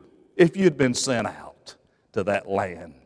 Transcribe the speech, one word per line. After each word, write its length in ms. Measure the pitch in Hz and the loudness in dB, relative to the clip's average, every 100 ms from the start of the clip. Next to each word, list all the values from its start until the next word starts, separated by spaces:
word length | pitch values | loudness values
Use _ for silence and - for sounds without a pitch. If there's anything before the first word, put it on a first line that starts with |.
| - _ _ | -20 _ _
if 220 | - 170 190 | 4 4 6
you'd 220 | 185 139 | 2 4
been 160 | 131 | 0
sent 320 | 120 - 120 101 | 0 -2 -2 -2
out 480 | - - - - - _ _ _ | -8 -18 -20 -20 -20 _ _ _
to 120 | 110 | -4
that 240 | 95 98 - | 0 -2 0
land 460 | 98 98 85 85 71 | -2 -2 -8 -16 -20